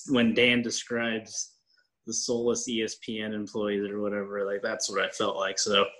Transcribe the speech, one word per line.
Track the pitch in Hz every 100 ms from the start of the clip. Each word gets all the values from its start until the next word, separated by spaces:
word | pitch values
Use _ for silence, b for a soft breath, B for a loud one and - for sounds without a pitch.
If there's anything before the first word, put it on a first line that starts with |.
| -
when | 131 117
Dan | 107 123 123
describes | 113 - - 120 117 110 - - - _ _ _ _ _ -
the |
soulless | 113 - 120 120 113 -
E | 113
S | 110 -
P | - 110
N | 107
employees | 107 101 110 104 101 101
or | 104
whatever, | 104 104 98 101 98
like, | 101
that's | 113 110 -
what | 98
I | 95
felt | - 104 98
like. | 98 98
So, | - 101 98 -